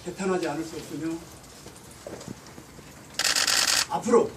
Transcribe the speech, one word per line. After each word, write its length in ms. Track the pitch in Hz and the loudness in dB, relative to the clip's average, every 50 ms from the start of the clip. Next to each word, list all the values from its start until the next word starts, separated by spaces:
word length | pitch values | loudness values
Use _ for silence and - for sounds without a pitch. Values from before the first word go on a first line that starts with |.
| - | -6
개탄하지 420 | 175 175 - 196 190 185 170 165 156 | -8 -6 -2 0 2 2 2 2 0
않을 160 | 143 160 156 | -2 -2 -4
수 120 | 151 165 | -6 -6
없으며 400 | 151 - - 160 143 156 165 165 165 - - - - - - - - - - - - - - - - - - - - - - - - - - - - - - - - - - - - - - - - - - - - - - - - - - - - - - | -10 -8 -6 -6 -4 -2 -2 -4 -4 -8 -14 -18 -18 -18 -18 -18 -18 -18 -18 -18 -18 -18 -18 -18 -14 -12 -12 -12 -10 -10 -12 -12 -12 -14 -16 -16 -16 -18 -16 -18 -16 -16 -16 -18 -18 -18 -10 -4 0 2 2 4 4 4 4 6 4 6 6 4 4 4 2
앞으로 420 | - 175 - 220 233 - 151 - - | 0 0 4 8 8 8 8 6 -2